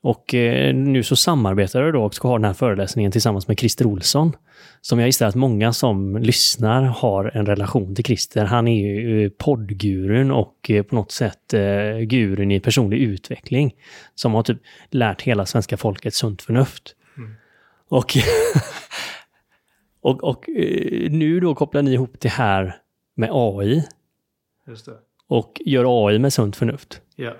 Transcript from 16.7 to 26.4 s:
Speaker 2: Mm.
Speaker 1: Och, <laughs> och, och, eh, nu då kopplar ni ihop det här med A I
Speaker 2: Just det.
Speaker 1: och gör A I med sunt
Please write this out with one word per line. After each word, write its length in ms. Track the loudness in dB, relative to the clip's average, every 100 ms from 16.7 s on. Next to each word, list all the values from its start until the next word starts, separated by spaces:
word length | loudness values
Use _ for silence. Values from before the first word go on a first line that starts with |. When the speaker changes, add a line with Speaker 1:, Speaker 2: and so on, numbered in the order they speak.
| -2 -20 _ _ -20
Speaker 2:
Mm. 140 | -18 -20 _ _ _ _ _
Speaker 1:
Och, 240 | 0 2 0 2 2 2 0 -2 -14 -14 -14 -12
<laughs> 960 | -16 -20 _ _ _ _ _ _ _
och, 220 | -2 -2
och, 260 | -4 -6 -6
eh, 600 | -4 -2 -2 -4 -4 -2
nu 280 | 0 0 0
då 160 | 0 -2
kopplar 260 | -2 0
ni 120 | 0
ihop 220 | 0 -2 -4
det 100 | -4
här 460 | 0 0 0 -2 -8 _ _ _ -4
med 140 | -2
A 320 | 0 0 0
I 200 | 0 0 -2 _ _ _ _ _ _ _ -20
Speaker 2:
Just 180 | -20 -20
det. 100 | -20 _ _ _
Speaker 1:
och 340 | -2 -2 -10 0
gör 420 | 2 4 4 4
A 40 |
I 80 | 4
med 140 | 2
sunt 220 | 2